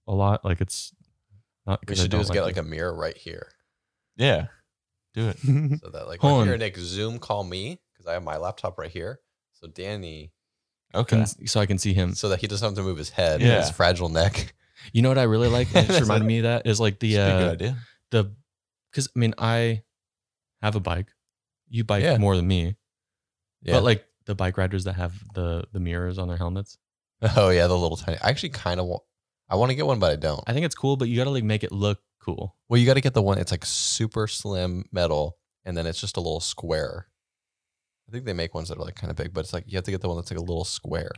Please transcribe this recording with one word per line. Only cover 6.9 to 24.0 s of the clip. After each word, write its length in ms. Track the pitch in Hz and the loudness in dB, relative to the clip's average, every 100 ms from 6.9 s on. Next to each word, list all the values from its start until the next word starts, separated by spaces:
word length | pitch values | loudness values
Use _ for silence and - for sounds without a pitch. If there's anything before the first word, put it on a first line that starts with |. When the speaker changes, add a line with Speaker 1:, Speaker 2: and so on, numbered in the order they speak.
| 95 110 117 | -4 -6 -6
Speaker 2:
call 240 | - 104 | -6 -6
me 360 | 92 90 107 175 _ _ | -4 -8 -10 -12 _ _
'cause 100 | 87 | -8
I 80 | |
have 100 | 87 | -6
my 120 | 80 78 | -6 -6
laptop 420 | 87 - 98 90 | -6 -6 -8 -8
right 120 | 78 | -10
here. 300 | 87 87 135 _ _ _ | -8 -10 -10 _ _ _
So 160 | _ 82 | _ -20
Danny 640 | 78 95 104 87 78 76 _ _ _ _ _ _ | -12 -10 -8 -10 -14 -18 _ _ _ _ _ _
Speaker 3:
Okay. 300 | 98 113 110 | -4 2 2
Speaker 1:
Can, 220 | 107 - 110 | 2 -2 -2
so 140 | 110 | 0
I 60 | 101 | 0
can 120 | 98 | 0
see 140 | 107 | 2
him. 200 | 95 90 | 2 2
Speaker 2:
so 140 | 95 104 | -2 -2
that 100 | 90 | -2
he 80 | 104 | -2
doesn't 180 | 101 107 | -4 -4
have 80 | 98 | -2
to 60 | |
move 160 | 95 82 | -4 -4
his 120 | 76 | -6
head, 300 | - 87 78 | 0 0 4
Speaker 3:
Yeah. 200 | 123 110 | 6 6
Speaker 2:
his 100 | 76 | 2
fragile 380 | - 87 87 87 | 2 4 4 0
neck. 460 | 80 92 - - - _ _ - | 2 2 2 -6 -10 _ _ -2
Speaker 1:
You 100 | 113 | 2
know 60 | 127 | 4
what 100 | 131 | 4
I 60 | |
really 240 | 120 110 120 | 4 4 4
like? 200 | 120 123 | 4 4
Speaker 2:
<laughs> 60 | |
Speaker 1:
It 120 | 180 113 | 4 6
just 140 | 185 | 4
reminded 260 | 110 107 107 | 4 4 4
me 120 | 113 | 2
of 40 | |
that 220 | 113 120 117 | 2 2 2
is, 140 | 104 | 2
like, 180 | 110 98 | 2 2
the, 160 | 113 | 2
Speaker 3:
It's 40 | 104 | 4
a 40 | |
Speaker 1:
uh, 160 | 98 95 | 6 4
Speaker 3:
good 140 | 90 | 2
idea. 240 | 85 101 127 117 _ _ | 0 -4 -4 -10 _ _
Speaker 1:
the, 220 | 117 101 104 _ _ _ _ _ | 0 0 -4 _ _ _ _ _
'cause, 160 | - 135 | -6 -4
I 40 | 123 | 0
mean, 160 | 113 - | 0 0
I 440 | 113 117 117 110 - _ _ _ _ _ _ _ | 0 2 0 -2 -6 _ _ _ _ _ _ _
have 120 | 107 | -4
a 60 | 107 | -2
bike. 320 | 87 87 104 _ _ _ _ _ _ | -2 -4 -4 _ _ _ _ _ _
You 160 | 117 | -6
bike 180 | 110 104 | 0 2
Speaker 2:
Yeah. 160 | 156 120 | 4 4
Speaker 1:
more 160 | 101 | 4
than 140 | 92 87 | 4 2
me. 280 | 92 85 101 _ _ _ _ _ _ _ _ | 0 0 -6 _ _ _ _ _ _ _ _
Speaker 2:
Yeah. 120 | - | 0
Speaker 1:
But, 100 | 85 | 2
like, 200 | 117 107 | 4 2